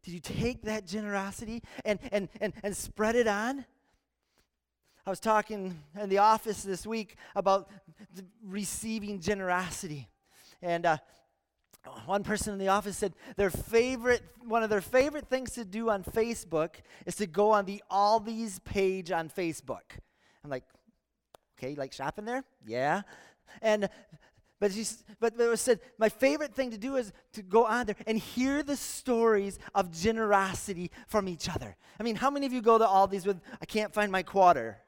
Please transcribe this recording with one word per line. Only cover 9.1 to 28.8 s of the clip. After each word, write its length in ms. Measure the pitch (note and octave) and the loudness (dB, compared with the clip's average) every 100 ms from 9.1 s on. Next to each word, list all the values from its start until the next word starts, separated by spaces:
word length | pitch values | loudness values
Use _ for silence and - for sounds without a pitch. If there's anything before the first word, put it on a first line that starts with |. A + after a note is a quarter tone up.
| G3+ | -6
generosity. 920 | E3 G3+ F#3 F3+ F3+ - F#3 D3+ A#2+ _ _ _ - _ | -2 -2 0 0 -2 -8 -8 -10 -12 _ _ _ -20 _
And, 220 | F3+ E3+ E3+ | -2 2 2
uh, 120 | D#3 _ _ _ _ _ _ _ - - - | 2 _ _ _ _ _ _ _ -20 -20 -16
one 180 | A2+ G3+ | -4 -2
person 300 | G3+ G#3 G#3+ | -2 -4 -4
in 60 | G3 | -2
the 100 | F#3+ | 2
office 300 | G3 G#3 F#3 | 2 0 -4
said 160 | G3+ - - G#3+ | -4 -6 -14 0
their 140 | G3 | 0
favorite, 720 | - - A3+ B3 C4 A#3+ A#3+ - - | 0 2 2 2 0 0 0 0 -20
one 180 | A#3+ A3+ | -2 0
of 60 | A3 | 2
their 140 | G#3 | 0
favorite 460 | - B3+ C#4+ D4 B3 | 2 2 4 0 -4
things 240 | C4 B3 | -4 -4
to 120 | - | -10
do 240 | G3+ G3+ A3+ | -8 -4 0
on 160 | G3+ | 0
Facebook 680 | E3+ A3+ A3+ A#3 F3 D#3+ D#3+ - - - - | -2 -2 0 -2 -4 -2 -2 -6 -20 -14 -10
is 100 | F3 | -4
to 100 | G3 | -2
go 240 | D#3 G#3 | 2 4
on 140 | G#3+ | 4
the 180 | F#3+ G3+ - | 2 -8 -4
Aldi's 680 | F#3+ G3+ A3 G#3 A3 A3+ F#3 | 2 4 4 2 -6 -6 -8
page 500 | - G3 F#3+ F#3+ E3+ | -6 0 0 0 -2
on 200 | F3 D#3+ | -4 -4
Facebook. 680 | - E3+ D3+ B2+ G2+ _ - - _ _ _ | -4 -4 -4 -10 -12 _ -20 -20 _ _ _
I'm 60 | D3 | -10
like, 140 | C3 _ _ _ _ _ _ _ _ _ _ | -10 _ _ _ _ _ _ _ _ _ _
"Okay, 120 | B2+ | -10
you 60 | D3 | -8
like 160 | C3+ | -10
shopping 340 | - C#3 F#3 G#3+ | -6 -8 -6 -8
there?" 180 | B3 C4+ _ A2 | -8 -8 _ -8
"Yeah." 360 | A#2 C3+ F#3 G3+ - - _ _ - | -2 0 0 -4 -18 -20 _ _ -4
And, 260 | A3 G#3+ G3 - - - _ _ _ _ | 0 2 0 -6 -20 -20 _ _ _ _
but 140 | G3+ | -2
she 100 | G3 | -2
s-, 200 | G#3+ - - G#3 | -8 -10 -18 -2
but 200 | A3+ A#3 | -2 2
it 100 | A#3 | 0
was 120 | A#3 | 2
said, 200 | - A#3+ - - | 2 2 0 0
"My 120 | G#3+ | 0
favorite 440 | - C4+ D4 D4 | 4 2 2 -4
thing 160 | A3+ B3+ | -4 -6
to 80 | A3 | -4
do 180 | A#3+ C4+ | -4 -4
is 160 | A3 - _ | -4 -12 _
to 100 | - | -16
go 240 | F#3 G#3 A#3 | 2 4 6
on 200 | A#3 A3 | 2 -2
there 100 | G3 - | -6 -2
and 120 | A3 | -2
hear 440 | - - B3+ C#4+ | -2 -2 0 0
the 140 | C#4+ | -2
stories 840 | C#4+ | -4